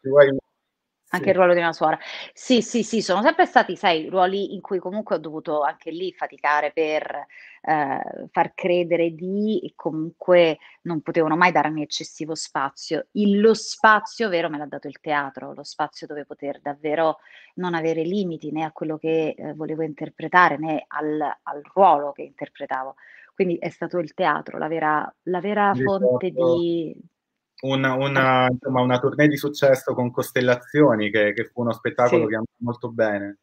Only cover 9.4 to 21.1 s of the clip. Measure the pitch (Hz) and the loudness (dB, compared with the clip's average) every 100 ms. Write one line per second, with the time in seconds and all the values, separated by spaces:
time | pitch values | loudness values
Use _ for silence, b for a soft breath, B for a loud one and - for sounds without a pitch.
9.4 | 214 214 151 _ 165 156 160 - - 180 | 0 -2 -4 _ -6 -4 -6 -8 4 6
10.4 | 170 151 b b - 165 - 165 156 156 | 6 2 b b -6 -6 -2 0 2 4
11.4 | 180 160 151 156 147 - - - 151 151 | 4 4 0 -2 -6 -8 -10 -12 -10 -8
12.4 | - 160 135 - - 160 - - 208 202 | -8 -6 -6 -8 -6 -6 -4 0 2 4
13.4 | 214 220 - - 220 214 202 - 220 175 | 4 2 -2 2 4 4 2 -6 -2 0
14.4 | 170 151 147 143 147 135 - 147 139 131 | -2 -6 -10 -10 -12 -12 -4 -4 -4 -10
15.4 | 139 139 143 - 147 - 160 147 139 - | -14 -14 -18 -8 -8 -8 -12 -12 -12 -10
16.4 | 143 139 - 143 151 156 160 151 b b | -10 -8 -10 -8 -4 0 0 -2 b b
17.4 | b - 180 170 160 165 160 202 185 156 | b -8 -6 -2 -2 -2 -2 -2 -4 -6
18.4 | 151 151 156 - 160 156 160 160 156 - | -8 -6 -6 -6 -8 -6 -2 0 -2 -4
19.4 | 151 151 151 156 160 147 - _ 160 180 | -10 -10 -8 -6 -6 -6 -12 _ 2 6
20.4 | 175 143 160 156 - 147 151 | 6 4 -4 -4 -6 -8 -6